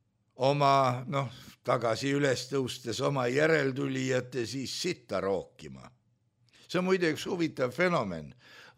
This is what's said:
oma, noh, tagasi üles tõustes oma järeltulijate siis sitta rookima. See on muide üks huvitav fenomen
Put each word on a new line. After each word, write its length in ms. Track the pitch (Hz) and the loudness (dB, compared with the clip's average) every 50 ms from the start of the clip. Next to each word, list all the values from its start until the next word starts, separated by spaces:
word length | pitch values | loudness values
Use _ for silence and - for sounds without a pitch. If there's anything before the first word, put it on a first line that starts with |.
| _ _ _ _ _ _ _ | _ _ _ _ _ _ _
oma, 680 | 131 127 135 143 143 143 139 139 139 135 127 123 127 127 | 2 2 2 4 4 4 6 6 6 4 2 2 -2 -4
noh, 240 | - 143 139 139 117 - - - - - _ - | -4 -2 -2 -2 -4 -8 -14 -20 -20 -20 _ -2
tagasi 480 | - 135 123 113 113 113 - 131 139 143 | -2 -2 0 2 0 0 0 0 0 0
üles 360 | 143 143 139 123 120 - - | 2 2 2 2 0 -2 -4
tõustes 500 | 143 139 127 113 - - - 117 104 - | -2 -2 -2 -2 -6 -8 -6 -6 -4 -2
oma 280 | 135 143 143 135 123 120 | -2 0 0 0 0 0
järeltulijate 1120 | 127 143 156 160 165 151 139 135 127 139 143 139 131 131 131 131 127 127 131 127 143 127 117 | 2 2 4 4 4 4 2 0 0 -2 -4 -4 -2 -4 -2 0 0 -2 -2 -4 -6 -6 -6
siis 280 | 104 120 139 123 - - - | -4 -6 -8 -6 -6 -6 -4
sitta 400 | - 156 - - _ - 104 92 | -4 -4 -4 -6 _ -6 -4 -2
rookima. 720 | 90 98 98 87 - - _ - 78 71 65 64 - - _ _ _ _ _ _ _ _ _ _ _ _ _ - - - | 0 0 0 -2 -2 -8 _ -18 -16 -16 -16 -16 -18 -20 _ _ _ _ _ _ _ _ _ _ _ _ _ -20 -16 -4
See 100 | - 180 | -2 0
on 60 | 180 | 2
muide 240 | 185 190 185 175 160 143 | 4 4 4 4 2 2
üks 140 | - - - | 0 -2 -4
huvitav 400 | 196 170 165 151 - 139 131 120 | -2 0 0 -2 0 -2 -2 -2
fenomen 640 | - 165 180 185 175 143 113 95 85 80 73 67 - _ - - - - - - - | 2 2 2 2 4 2 0 -2 -4 -6 -8 -12 -16 _ -20 -20 -20 -20 -20 -16 -2